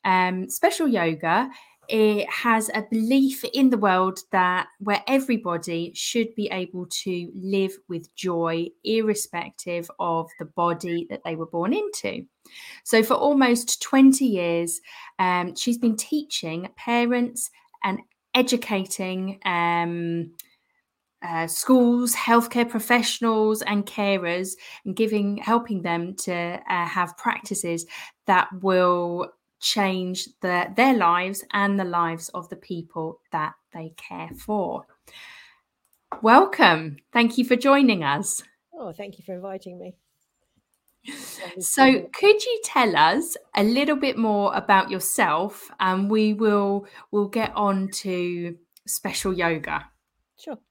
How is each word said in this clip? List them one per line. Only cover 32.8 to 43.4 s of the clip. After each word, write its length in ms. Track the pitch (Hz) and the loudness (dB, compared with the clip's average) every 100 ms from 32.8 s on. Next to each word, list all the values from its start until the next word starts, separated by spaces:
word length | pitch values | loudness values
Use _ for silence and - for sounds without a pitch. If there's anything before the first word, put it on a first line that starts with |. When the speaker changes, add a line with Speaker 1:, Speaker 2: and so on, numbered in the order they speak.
| 165 165 160 165 _ | -8 -8 -8 -10 _
Speaker 1:
that 220 | 160 151 - _ | -6 -6 -10 _
they 220 | 165 160 160 | -16 -16 -16
care 320 | - 180 165 - | -16 -14 -14 -14
for. 480 | - 214 170 - - _ _ - - - - _ _ _ _ _ _ - | -6 -4 -2 -6 -12 _ _ -20 -20 -20 -20 _ _ _ _ _ _ -2
Welcome. 800 | 220 254 381 - 214 160 160 147 _ | 6 6 6 6 6 6 -2 -12 _
Thank 240 | 233 233 233 | 2 2 2
you 80 | 254 | 2
for 100 | 247 | 2
joining 480 | 269 277 262 196 | 4 6 6 4
us. 380 | 143 147 196 - - _ _ | 0 0 -2 -6 -10 _ _
Speaker 2:
Oh, 180 | 339 214 | -14 -14
thank 240 | 160 202 - | -12 -16 -16
you 80 | |
for 80 | 185 | -14
inviting 460 | 180 196 190 190 180 | -12 -10 -12 -14 -16
me. 160 | 180 - _ _ _ _ _ _ _ _ _ _ - | -18 -20 _ _ _ _ _ _ _ _ _ _ -16
Lovely 480 | 294 - - 180 180 | -16 -16 -14 -12 -8
to 60 | |
Speaker 1:
So 220 | 180 - | -4 4
Speaker 2:
be 60 | 262 | 6
here. 160 | 262 - | 6 -2
Speaker 1:
could 320 | - 392 427 | 4 6 6
you 160 | 508 453 | 2 -4
tell 300 | - - 233 | -2 0 2
us 440 | 156 156 226 330 - | 4 4 4 -2 -10